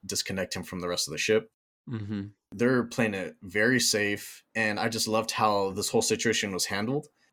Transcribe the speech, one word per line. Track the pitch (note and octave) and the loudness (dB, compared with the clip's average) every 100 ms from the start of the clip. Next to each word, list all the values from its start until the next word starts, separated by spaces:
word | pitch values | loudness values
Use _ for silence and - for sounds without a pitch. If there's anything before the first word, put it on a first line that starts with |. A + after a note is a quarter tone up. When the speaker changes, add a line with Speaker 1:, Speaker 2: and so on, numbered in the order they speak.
Speaker 1:
disconnect | G2 G2+ - F#2+ F2+ | -6 -4 -4 -4 -4
him | F#2+ | -6
from | F2 F#2 | -8 -6
the | F2 | -4
rest | F2 - | -2 -4
of | |
the | D2+ | -2
ship. | - G#2+ - _ _ _ - | 2 2 2 _ _ _ -10
Speaker 2:
Mm-hmm. | A2+ G#2 G#2 G2+ - _ | -8 -6 -6 -6 -12 _
Speaker 1:
They're | G2+ A#2+ B2+ | 0 2 2
playing | A#2 - A2+ | 0 0 0
it | G2 E2+ - | 0 -6 -10
very | - G2+ A2 B2+ | -6 2 4 4
safe, | - G#2+ G#2 G2+ - - _ | 4 2 2 -2 -6 -16 _
and | A2 A2 G#2 | 0 0 2
I | A2 | 0
just | A2+ A2 | 0 0
loved | A2 A2 | 0 0
how | - G#2+ G2+ G2 | 2 2 4 0
this | F#2+ G2 | -2 0
whole | A2+ | 2
situation | A2 A2 A#2 G#2+ G#2 | 2 2 2 0 0
was | F#2 - | -2 -2
handled. | G2 A2 C#3+ - _ _ | -2 -2 -2 -6 _ _